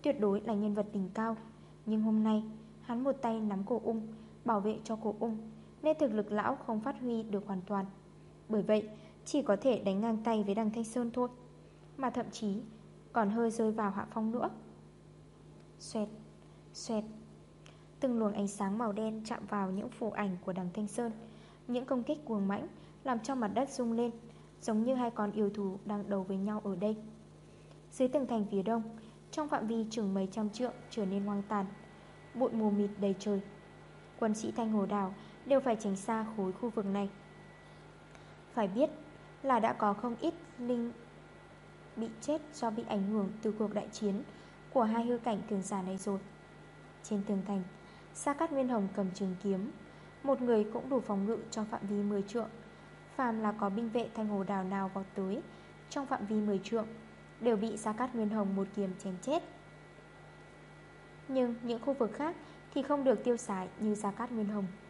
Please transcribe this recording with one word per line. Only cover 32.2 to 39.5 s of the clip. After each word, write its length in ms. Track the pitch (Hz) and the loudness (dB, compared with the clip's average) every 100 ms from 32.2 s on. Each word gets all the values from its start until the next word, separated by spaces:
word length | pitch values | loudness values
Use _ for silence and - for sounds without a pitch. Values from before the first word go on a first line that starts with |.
| - | -12
bụi 180 | 226 247 | 0 2
mù 180 | 226 214 | 4 4
mịt 200 | 202 202 202 | 4 2 2
đầy 140 | 202 190 | 2 2
trời. 220 | 214 196 - - - - - - - - | 2 0 0 -14 -18 -20 -20 -20 -18 0
Quân 160 | 226 214 | 2 2
sĩ 160 | - | 0
Thanh 200 | 220 226 | 0 2
Hồ 140 | 214 196 | 2 4
Đảo 280 | 208 190 196 - - - | 2 0 -4 -14 -14 4
đều 140 | 269 | 6
phải 160 | 269 220 | 6 2
tránh 200 | 208 190 | 0 -2
xa 300 | - 220 220 - | 0 0 0 -2
khối 140 | 185 | -2
khu 180 | 185 240 | 0 -2
vực 160 | 220 196 | -2 0
này. 240 | 196 202 - - - - - - - - - - - - - - | 0 -2 -4 -18 -20 -20 -20 -20 -20 -20 -20 -20 -20 -20 -20 -6
Phải 140 | - 202 | 0 0
biết 220 | 202 302 - - - - - | 4 2 2 -16 -18 -20 -6
là 160 | 269 | 2